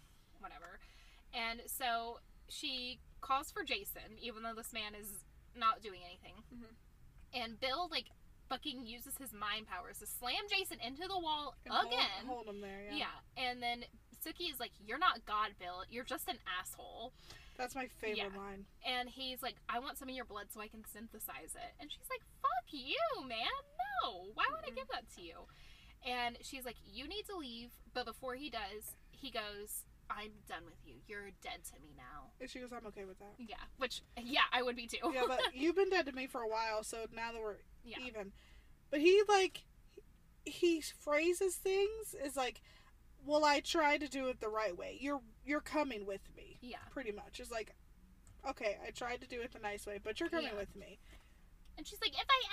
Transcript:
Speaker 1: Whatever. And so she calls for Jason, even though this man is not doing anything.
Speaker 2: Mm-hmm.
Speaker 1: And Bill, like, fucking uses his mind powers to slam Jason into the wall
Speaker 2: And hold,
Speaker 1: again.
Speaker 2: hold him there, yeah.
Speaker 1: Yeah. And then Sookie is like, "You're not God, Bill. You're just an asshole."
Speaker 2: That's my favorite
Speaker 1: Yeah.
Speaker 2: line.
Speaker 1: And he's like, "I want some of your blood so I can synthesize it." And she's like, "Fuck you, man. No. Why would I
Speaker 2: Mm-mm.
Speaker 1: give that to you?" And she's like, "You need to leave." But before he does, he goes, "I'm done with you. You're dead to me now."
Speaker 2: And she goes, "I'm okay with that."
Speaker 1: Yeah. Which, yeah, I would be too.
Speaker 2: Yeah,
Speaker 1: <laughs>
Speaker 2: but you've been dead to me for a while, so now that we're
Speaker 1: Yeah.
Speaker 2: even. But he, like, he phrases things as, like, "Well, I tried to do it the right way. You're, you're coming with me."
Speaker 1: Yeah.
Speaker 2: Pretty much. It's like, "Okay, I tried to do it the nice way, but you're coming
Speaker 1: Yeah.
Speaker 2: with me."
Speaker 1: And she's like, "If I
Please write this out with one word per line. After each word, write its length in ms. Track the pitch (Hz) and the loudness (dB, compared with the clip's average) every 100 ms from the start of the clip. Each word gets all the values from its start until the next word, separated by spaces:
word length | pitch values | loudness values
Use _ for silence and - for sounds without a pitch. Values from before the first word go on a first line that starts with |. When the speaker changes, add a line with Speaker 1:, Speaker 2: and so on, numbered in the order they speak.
| - - - - | -20 -20 -20 -16
Speaker 1:
Whatever. 380 | 190 - - 196 - - - - - | -14 -14 -14 -16 -18 -20 -20 -20 -10
And 300 | 254 226 233 - | -4 -2 -2 -6
so 520 | - 254 233 233 233 - - - | -2 2 2 0 -6 -12 -20 -12
she 500 | - 302 254 247 247 - - | -6 -4 -4 -4 -8 -14 -12
calls 280 | - 269 302 | 2 2 2
for 140 | - | -4
Jason, 540 | 381 214 202 - - 220 | -2 -2 -2 -10 -10 -10
even 220 | 240 220 | -8 -6
though 120 | 226 | -6
this 200 | 226 233 | -6 -8
man 200 | 226 214 | -6 -6
is 300 | 208 214 208 - - - 240 | -8 -10 -12 -14 -20 -18 4
not 240 | 226 - | 4 4
doing 200 | 220 180 | 0 -10
anything. 300 | 175 180 - - - | -14 -14 -16 -16 -14
Speaker 2:
Mm-hmm. 200 | 240 226 226 - - - - - | -14 -14 -16 -20 -20 -20 -18 -6
Speaker 1:
And 260 | 247 233 220 | -4 -4 -2
Bill, 280 | 262 269 349 | 0 2 0
like, 200 | 302 - - - - - | -2 -4 -14 -20 -20 -4
fucking 340 | 262 302 254 | -4 -2 -6
uses 320 | 233 240 254 - | -8 -10 -8 -8
his 160 | 269 | -8
mind 360 | 208 208 214 214 | -4 -2 -2 -2
powers 320 | 185 175 208 | -6 -6 -10
to 60 | 208 | -8
slam 380 | - 240 320 415 | -4 0 0 2
Jason 260 | 392 392 214 233 | 2 2 -4 -6
into 220 | 269 359 | -4 -2
the 100 | 381 | 0
wall 360 | 330 302 285 - | 2 0 0 -8
Speaker 2:
And 80 | - | 0
hold, 140 | 220 440 | 4 4
Speaker 1:
again. 320 | - - - 233 | 4 2 2 -4
Speaker 2:
hold 200 | 247 214 | -6 -6
him 140 | 202 | -8
there, 220 | 202 196 202 | -8 -8 -6
yeah. 160 | 294 233 | -2 -2
Speaker 1:
Yeah. 340 | - - - | -4 -12 -2
And 200 | 254 247 | -2 0
then 220 | 240 240 240 - - - | -2 -2 -6 -16 -20 -10
Sookie 300 | 320 320 349 | -8 -4 -4
is 80 | 269 | -4
like, 120 | 226 - | -6 -8
"You're 140 | 202 240 | -6 4
not 260 | 339 - | 4 4
God, 280 | 220 208 214 202 | 0 0 0 -2
Bill. 260 | 180 180 185 | -6 -6 -6
You're 160 | 226 | -6
just 240 | 254 269 - | -4 -4 -2
an 80 | 233 - 185 | -4 -4 -4
asshole." 540 | 185 - 196 220 240 - - - - - | -4 -8 -12 -8 -10 -10 -18 -16 -16 -6
Speaker 2:
That's 180 | 247 | -4
my 140 | 269 254 | -2 -6
favorite 440 | - 220 208 202 | -4 -2 0 -2
Speaker 1:
Yeah. 60 | 196 | -4
Speaker 2:
line. 240 | 196 196 196 - 247 | -8 -8 -12 -8 -2
Speaker 1:
And 200 | 247 247 | 0 -2
he's 320 | 240 262 254 | -4 -6 -4
like, 140 | 247 220 - | -4 -6 -2
"I 120 | 233 | -2
want 180 | 269 - | -2 -6
some 100 | 262 | -6
of 60 | |
your 100 | 262 | -6
blood 220 | 233 202 208 | -6 -6 -8
so 120 | 233 | -8
I 60 | 214 | -10
can 140 | 220 214 | -10 -12
synthesize 680 | 214 226 220 - - 320 | -12 -12 -8 -8 -8 -8
it." 200 | - - - | -8 -8 -10
And 140 | 294 | -10
she's 160 | - 508 | -10 -4
like, 140 | 508 - - | -6 -6 2
"Fuck 320 | 539 719 - | 4 4 0
you, 240 | 285 254 440 659 480 262 | -8 0 2 4 2 -2
man. 260 | 226 254 523 571 - 762 784 | 0 0 0 -6 -4 -2 0
No. 280 | 640 370 370 | 0 -2 -10
Why 140 | 311 427 | 2 2
would 140 | 622 | 2
I 60 | 640 | -4
Speaker 2:
Mm-mm. 60 | 233 | -8
Speaker 1:
give 120 | 523 | -4
that 220 | 494 - - | -6 -6 -14
to 40 | |
you?" 240 | - - 160 - - - - - | -14 -14 -16 -18 -18 -18 -20 -10
And 360 | 254 247 240 233 | -4 0 0 -2
she's 240 | - 269 | -8 -6
like, 120 | 247 220 - | -6 -8 -12
"You 160 | 202 285 | -10 -6
need 200 | 403 415 | -6 -4
to 100 | 392 | -6
leave." 340 | 269 233 240 - - | -6 -8 -10 -14 -6
But 140 | - 233 | -4 -4
before 280 | 220 262 | -4 -6
he 140 | 247 294 | -4 -4
does, 480 | 233 202 214 220 - - | -4 -4 -6 -10 -14 -18
he 200 | - 269 | -12 -4
goes, 540 | 226 208 208 208 - - - - | -4 -4 -6 -6 -8 -8 -18 -6
"I'm 240 | 208 214 214 - | -6 -6 -10 -10
done 160 | 175 | -8
with 140 | 165 - - | -8 -16 -16
you. 160 | - - | -18 -12
You're 260 | 208 202 180 | -10 -10 -10
dead 200 | - 175 - | -10 -10 -10
to 60 | 175 | -14
me 100 | 160 143 | -18 -16
now." 320 | - 147 156 - | -14 -14 -14 -10
Speaker 2:
And 80 | 254 | -8
she 120 | 262 | -8
goes, 120 | 247 | -6
"I'm 140 | 233 220 | -8 -8
okay 180 | 202 | -8
with 140 | 190 185 | -8 -10
that." 160 | 202 208 | -14 -12
Speaker 1:
Yeah. 200 | 233 - - - | -10 -10 -10 -2
Which, 240 | 254 - - - | -2 -2 -8 -10
yeah, 240 | 233 302 - | 0 4 6
I 100 | 247 | 6
would 140 | 247 240 | 4 0
be 100 | 233 | -2
too. 260 | - - | 0 2
Speaker 2:
Yeah, 120 | 262 | 4
Speaker 1:
<laughs> 40 | 466 | 4
Speaker 2:
but 260 | 508 494 | 6 4
you've 220 | 254 302 339 | 4 4 8
been 140 | 392 | 8
dead 160 | 370 277 | 6 4
to 60 | |
me 140 | 262 262 | 0 -2
for 140 | 262 | -2
a 80 | 226 | 2
while, 340 | 220 226 214 | 2 4 2
so 220 | 214 226 220 | 0 -4 -6
now 180 | 233 233 | -4 -4
that 100 | 233 | -2
we're 140 | 220 196 - - | -2 -4 -10 -16
Speaker 1:
Yeah. 140 | 240 208 | -10 -8
Speaker 2:
even. 320 | 254 220 196 - - - - - - | -6 -6 -6 -8 -20 -20 -20 -20 0
But 100 | 294 | 8
he, 200 | 311 392 415 | 12 12 12
like, 360 | 403 381 - - - - - - - - - - | 10 8 2 -14 -20 -20 -20 -20 -20 -20 -12 -8
he 340 | - 349 330 | 4 6 6
phrases 760 | - - - 294 330 349 392 - | 2 -6 2 6 6 6 4 4
things 580 | 392 381 403 440 427 | 4 6 4 2 -6
as, 220 | - 285 277 | -4 -2 0
like, 240 | 247 233 - - - - - - | 0 0 -14 -20 -20 -20 -20 -12
"Well, 220 | 269 302 | 4 8
I 160 | 302 285 | 10 8
tried 400 | - 339 294 294 | 6 6 8 6
to 80 | 285 | 2
do 200 | 277 262 | 0 0
it 120 | 247 | 0
the 80 | 220 | 0
right 260 | 214 214 | 2 2
way. 220 | 180 190 196 | 0 -6 -4
You're, 220 | 269 285 226 - | 0 0 -2 -14
you're 160 | 254 294 | 0 0
coming 460 | - 302 285 220 196 | 2 2 2 0 -4
with 160 | 196 - | -6 -8
me." 120 | - - - | -16 -16 -14
Speaker 1:
Yeah. 140 | 247 - - | -10 -10 -8
Speaker 2:
Pretty 200 | - 240 | -6 -4
much. 280 | 202 202 - | -4 -8 -10
It's 100 | 247 | -6
like, 240 | 226 214 - - - - - - - 269 | -4 -4 -10 -20 -20 -20 -20 -20 -6 -4
"Okay, 320 | 277 226 196 226 | 0 2 0 -4
I 40 | |
tried 320 | 226 240 247 | -4 -2 -2
to 40 | 254 | -4
do 140 | 247 | -4
it 120 | 240 | -4
the 60 | 240 | -4
nice 260 | 214 208 - | -4 -4 -4
way, 100 | 202 | -6
but 180 | 220 214 | -4 0
you're 80 | 339 | 2
coming 220 | - 254 | 2 0
Speaker 1:
Yeah. 60 | 208 | -2
Speaker 2:
with 160 | 202 - | -6 -8
me." 220 | - 190 - - - - - - - - | -14 -16 -18 -20 -20 -20 -20 -20 -16 -10
Speaker 1:
And 80 | 311 | -10
she's 140 | 415 | -2
like, 100 | 466 | 0
"If 140 | 554 - | 0 6
I 140 | 539 427 | 6 6